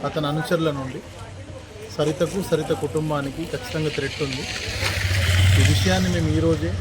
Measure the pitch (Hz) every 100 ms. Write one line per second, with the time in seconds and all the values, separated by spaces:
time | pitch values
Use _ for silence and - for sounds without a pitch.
0 | 143 165 147 151 156 170 160 139 131 131
1 | - - - - - - - - - -
2 | 151 156 165 175 175 156 151 156 147 156
3 | 156 147 139 135 165 139 - 160 156 143
4 | 139 - 143 131 160 - - - - -
5 | - - - - - - - 151 185 185
6 | 185 175 160 151 160 160 160 -